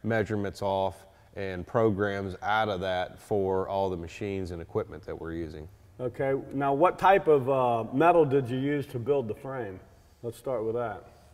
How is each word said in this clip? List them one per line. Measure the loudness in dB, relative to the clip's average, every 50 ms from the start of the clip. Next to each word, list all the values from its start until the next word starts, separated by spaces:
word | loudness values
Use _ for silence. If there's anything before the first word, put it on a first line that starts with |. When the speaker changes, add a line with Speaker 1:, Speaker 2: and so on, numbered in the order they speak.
| -4
Speaker 1:
measurements | 0 2 2 2 0 -2 -4 -4 -4 -6 -4
off | -2 0 0 0 0 -2 -4 -6 -14 -20 -20 -20 -20 -16 -12
and | -8 -8 -6 -6 -8 -8 -2
programs | 2 4 4 4 4 2 0 -2 -2 -4 -6 -6 -8 -6
out | -2 0 2 2 2 0
of | 0 -2
that | -2 -2 -2 -2 -4 -4 -8 -12
for | -8 -4 -2 0 0 0 0 0 -2 -2
all | -2 -2 -2 -2
the | -2 -6
machines | -8 -10 -10 -8 -8 -6 -6 -6 -6 -6
and | -8 -10
equipment | -10 -6 -4 -4 -4 -4 -8 -14 -12
that | -12 -10 -10
we're | -8 -8 -8
using. | -8 -8 -8 -10 -12 -16 -18 -20 -20 -20 -20 -12 -8
Speaker 2:
Okay, | -8 -6 -4 -2 -2 -2 -2 -2 -4 -6 -6
now | -2 0 0 2
what | 4 4 4 4 4
type | 4 6 6 6 6 6
of, | 6 6 4 4
uh, | 2 2 4 4 2 2 0 0
metal | 2 4 6 6 8 6 6
did | 4 4 2 2 0
you | -2 -2
use | -2 -2 -2 -2 -4
to | -6 -8 -6
build | -2 0 0 0 0 -2
the | -6
frame? | -8 -10 -10 -8 -8 -8 -8 -10 -12 -16 -20 -20 -20 -20 _ _ _
Let's | -12 -10 -10 -8
start | -6 -4 -4 -2 -2
with | -2 -2
that. | -2 -2 -4 -6 -10 -14 -18 -20 -20 -20 -20